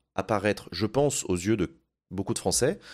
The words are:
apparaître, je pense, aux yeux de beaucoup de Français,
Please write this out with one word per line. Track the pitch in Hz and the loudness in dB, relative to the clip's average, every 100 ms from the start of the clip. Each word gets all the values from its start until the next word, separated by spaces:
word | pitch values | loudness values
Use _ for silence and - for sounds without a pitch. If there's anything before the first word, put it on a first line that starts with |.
| _ - | _ -6
apparaître, | 95 107 101 98 - | -2 0 2 0 -4
je | 85 107 | -4 0
pense, | - 143 131 - | 2 2 0 -2
aux | 90 | 0
yeux | 87 110 | 2 0
de | 82 - _ _ _ | 0 -6 _ _ _
beaucoup | 92 98 - | -6 -4 -2
de | |
Français, | - 90 127 202 - | 0 2 2 0 -8